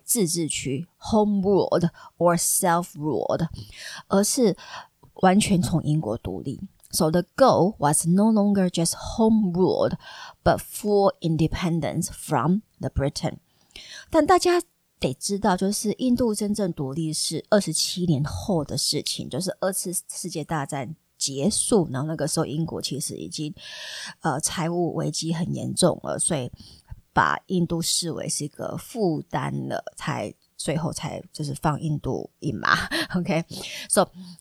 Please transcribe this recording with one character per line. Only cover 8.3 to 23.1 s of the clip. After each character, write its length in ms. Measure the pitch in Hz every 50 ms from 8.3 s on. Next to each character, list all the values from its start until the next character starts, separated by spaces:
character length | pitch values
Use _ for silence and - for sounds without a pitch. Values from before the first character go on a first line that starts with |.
longer 380 | 220 208 202 208 202 196 185 180
just 240 | - 175 165 - - - - - -
home 340 | - 220 220 226 214 214 180
ruled, 460 | 165 180 185 139 - - - 117 - - - - - - - - - _ -
but 160 | 175 131 -
full 560 | - - - - - 208 208 202 196 - - -
independence 880 | - 160 165 156 160 156 - - 185 165 170 165 147 101 - 151 - -
from 480 | - - - - 156 127 120 160 190 220 - _ _ -
the 100 | - 127
Britain. 480 | - - 135 143 - - 175 - - - _ _ _ _ _ _ - - - - - - - -
但 160 | - 320 302
大 100 | 339 370
家 240 | 349 - 359 349 349 - _ _ _ _ _ _ - -
得 100 | 135 131
知 220 | - - - 202
道， 200 | 196 214 208 180
就 120 | 185 190 196
是 220 | 208 - - 208 -
印 180 | - 247 254 240
度 180 | 247 254 226 208
真 200 | - 214 202 208
正 180 | 214 202 175
独 220 | 165 - 143 131 139
立 180 | 165 160 156
是 320 | 151 - - - 165 151 - -
二 100 | 214 202
十 140 | - 165 156
七 320 | - - - - 185 180
年 180 | 175 156 - 151
后 400 | 143 - - - - 190 160 143
的 140 | - -
事 260 | 127 - - - - -
情， 240 | - - - -
就 120 | 143 - 139
是 160 | 185 190 - -
二 120 | - 190 -
次 180 | - - 185 180 - - -
世 200 | - - - 170
界 140 | 180 165 147
大 200 | - 165 151 139
战 300 | - 147 139 127 156 160 - _ _ _
结 320 | - - 139 135 135 - 208
束， 400 | - - - - 247 202 160 -
然 100 | 127 -
后 60 | 147
那 80 | 156 160
个 100 | 151 143
时 140 | 156 - 160
候 60 | 151
英 200 | - 135 156 165
国 160 | 165 113 90
其 160 | - - 139 127
实 160 | - -